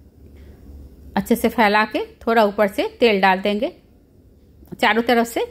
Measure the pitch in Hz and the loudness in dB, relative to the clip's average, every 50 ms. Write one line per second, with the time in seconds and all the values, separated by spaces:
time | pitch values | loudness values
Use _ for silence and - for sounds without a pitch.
0 | - - _ - - - - - - - - - - - - - - - - - | -20 -20 _ -20 -20 -20 -20 -20 -20 -20 -20 -20 -20 -20 -20 -20 -20 -20 -20 -20
1 | - - - 202 196 - 240 - - 233 - - 226 202 208 214 214 220 - 311 | -20 -8 -6 -6 -2 -2 -2 0 0 -2 0 2 0 2 2 2 0 0 -4 -8
2 | 440 - - _ - - 226 233 214 208 202 208 214 202 202 - 330 440 - - | -8 -8 -12 _ -4 0 2 2 2 2 2 0 -2 -2 0 -4 -6 -6 -2 0
3 | 254 233 214 196 190 190 185 185 196 208 202 208 240 330 370 - _ _ _ _ | 0 2 2 2 2 2 2 2 -2 -4 -2 -2 -4 -6 -8 -10 _ _ _ _
4 | _ _ _ _ _ - _ _ _ _ _ _ - - - - - 220 214 226 | _ _ _ _ _ -20 _ _ _ _ _ _ -20 -20 -6 -2 0 0 0 0
5 | 233 247 247 233 226 233 - - 480 480 | 0 2 2 0 0 -2 -4 -6 -6 -2